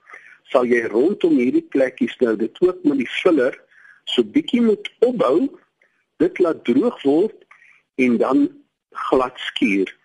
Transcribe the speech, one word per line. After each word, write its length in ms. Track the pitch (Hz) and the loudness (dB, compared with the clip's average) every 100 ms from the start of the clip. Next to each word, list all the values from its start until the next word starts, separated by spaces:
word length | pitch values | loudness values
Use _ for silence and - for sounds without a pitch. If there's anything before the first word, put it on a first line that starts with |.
| _ - - - | _ -20 -20 -20
sal 220 | - 127 123 | -4 -2 2
jy 160 | 120 | 0
rondom 560 | 113 104 156 202 175 143 | 0 0 0 0 0 2
hierdie 300 | 123 156 165 | 2 -2 -2
plekkies 460 | 139 131 - 120 - | -2 -2 -2 -6 -2
nou 180 | 120 104 | -2 -2
dit 260 | 110 - | -4 0
ook 220 | 180 180 | -2 0
met 140 | 147 139 | -2 -2
die 120 | 120 | -4
filler 540 | - 185 156 123 - _ _ - - | -2 0 2 0 -4 _ _ -20 -20
so 200 | - - | -8 -2
bietjie 380 | 110 - - 240 | 0 0 0 0
moet 300 | 226 202 - - | 2 0 -4 -2
opbou, 500 | 240 247 120 156 277 - _ _ _ _ _ - | 0 0 0 2 0 -8 _ _ _ _ _ -2
dit 220 | 175 - | -2 2
laat 240 | 175 139 - | 0 0 0
droog 360 | 123 233 - 139 | 0 0 -2 0
word 400 | 151 220 - _ _ _ _ _ - | 2 0 -4 _ _ _ _ _ -2
en 220 | 127 117 | 0 2
dan 300 | 113 139 143 - _ _ _ - - | 2 2 0 -4 _ _ _ -10 -2
glad 300 | 135 123 - - | 0 -2 -6 -10
skuur. 400 | - 120 98 92 - | -4 -2 0 -4 -8